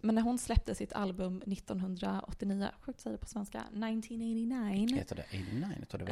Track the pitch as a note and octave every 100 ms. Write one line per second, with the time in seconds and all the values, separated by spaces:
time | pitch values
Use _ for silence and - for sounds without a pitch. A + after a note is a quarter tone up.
0 | A3 A3 A#3 B3 - A#3 A#3 G3+ G#3 G#3+
1 | G3 F3+ F#3 F#3 G3+ G3 - G3 F#3 F3+
2 | G3 F#3+ - - G3+ G3 G3 - - B3+
3 | A3+ G#3+ - G#3+ G3+ A3+ A3 G#3 A3 A3
4 | A3 A#3 A3+ A3+ A#3 B3+ G#3 G3 A3+ C4
5 | - - - F#2+ F#2 A2+ F#3+ - - -
6 | F#2